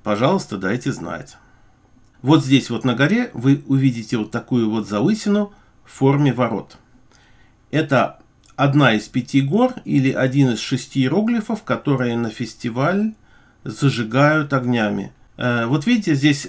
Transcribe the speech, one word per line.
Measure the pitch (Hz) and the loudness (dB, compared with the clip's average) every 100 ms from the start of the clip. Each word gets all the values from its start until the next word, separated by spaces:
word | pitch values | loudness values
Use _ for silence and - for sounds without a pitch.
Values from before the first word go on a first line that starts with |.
пожалуйста, | 107 104 139 190 - 95 | -4 0 0 0 -4 -6
дайте | 92 120 139 | -4 -4 -4
знать. | 98 85 82 - - _ _ _ _ _ _ _ _ | -6 -8 -12 -14 -20 _ _ _ _ _ _ _ _
Вот | 127 156 | 2 4
здесь | 131 135 - | 4 2 2
вот | 113 | -4
на | 127 117 | -2 0
горе | 151 233 240 | 2 0 -2
вы | 120 131 143 - | -2 2 2 2
увидите | 135 135 117 107 113 | 2 2 0 -4 -4
вот | 107 | -4
такую | 117 - 123 107 | -6 -2 0 0
вот | 110 98 | -2 -2
залысину | 104 160 214 208 208 202 - _ _ - | 0 0 0 0 0 -2 -8 _ _ -16
в | |
форме | - 135 143 143 | 0 2 2 2
ворот. | 120 113 101 - - _ - _ _ _ _ _ _ - | 0 -2 -4 -10 -20 _ -20 _ _ _ _ _ _ -6
Это | 147 143 127 - - _ _ _ - | -4 0 0 0 -4 _ _ _ 0
одна | 139 143 127 | 2 4 4
из | 107 - | 2 -2
пяти | 123 - 139 | -8 -2 0
гор | 139 208 254 - - | 2 2 0 -2 -2
или | 147 131 | 0 2
один | 127 127 139 135 | 0 0 2 2
из | 110 | 2
шести | - 135 - 139 | -4 -6 -4 -2
иероглифов, | 127 180 220 233 202 220 | 2 2 0 -2 -4 -6
которые | - 113 147 127 120 117 | -4 -4 0 0 0 -2
на | 113 | -4
фестиваль | - 113 - 120 120 156 196 220 - _ _ _ _ | -6 -10 -8 -6 -2 0 0 -2 -6 _ _ _ _
зажигают | 127 - 143 113 110 131 147 156 143 | -12 0 0 0 -2 2 2 2 0
огнями. | 135 123 120 107 101 98 _ _ - | -2 0 0 0 -2 -8 _ _ -6
Э, | 123 120 117 | -4 -2 -2
вот | 147 226 | -2 0
видите, | 240 175 139 | 0 0 2
здесь, | 151 143 | 2 0